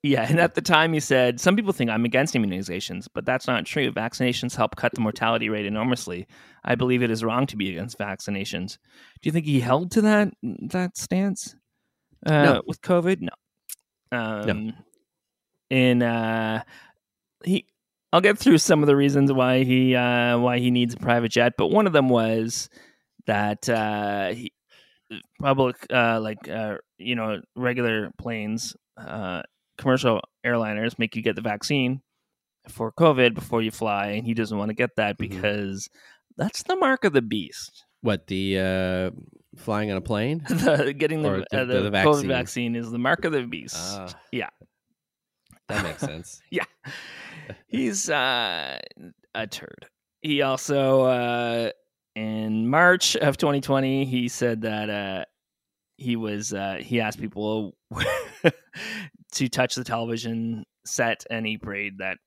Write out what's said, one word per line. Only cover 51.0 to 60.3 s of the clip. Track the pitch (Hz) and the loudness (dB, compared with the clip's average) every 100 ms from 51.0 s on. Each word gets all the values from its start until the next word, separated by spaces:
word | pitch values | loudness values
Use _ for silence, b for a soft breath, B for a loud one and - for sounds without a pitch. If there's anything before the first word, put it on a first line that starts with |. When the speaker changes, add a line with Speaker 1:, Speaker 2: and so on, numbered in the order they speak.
Speaker 1:
uh, | 127 123 120 120 120 117 113 - _ _ _ - | 6 2 0 0 0 -2 -2 -6 _ _ _ -8
in | 110 110 110 110 113 | -6 -4 -2 0 2
March | 147 180 180 - - | 6 6 6 2 2
of | 147 135 | 2 2
twenty | 156 143 | 2 2
twenty, | 135 135 135 135 135 | 2 0 2 0 0
he | 127 120 | 0 -2
said | - 120 113 | -2 -2 0
that, | 110 107 107 | -4 -4 -4
uh, | 104 98 95 - _ _ _ _ _ _ _ | -4 -4 -6 -8 _ _ _ _ _ _ _
he | 127 117 | -4 -2
was, | 110 104 107 | -2 -4 -6
uh, | 101 98 95 | -4 -4 -6
he | - 120 | -2 -2
asked | 110 - | -2 -6
people | 110 104 107 110 104 _ _ | -10 -6 -4 -4 -6 _ _
<laughs> | 110 - - - - 165 - B B B 220 180 _ _ | -4 -4 -4 -8 0 0 0 B B B -10 -12 _ _
to | - 131 | -4 -4
touch | - 127 - | 0 -2 -2
the | |
television | 123 113 117 113 117 | -6 -4 -4 -6 -6